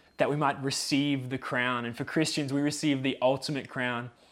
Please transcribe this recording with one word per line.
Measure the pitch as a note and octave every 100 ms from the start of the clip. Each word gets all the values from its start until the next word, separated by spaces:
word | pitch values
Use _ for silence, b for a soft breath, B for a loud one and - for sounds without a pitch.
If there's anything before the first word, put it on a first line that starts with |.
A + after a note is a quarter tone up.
| b -
that | B2
we | D3
might | C#3+ C#3+
receive | C3+ - - C#3 C#3+ C#3 B2+
the | C3
crown. | - B2+ B2 B2 A#2+
And | A#2
for |
Christians, | C3+ D#3+ D#3 - C#3
we | C#3
receive | D3 D3 D#3 C3+
the | C3+ -
ultimate | B2+ C#3 - C#3 G#2+
crown, | C#3 B2 A#2+ B2 B B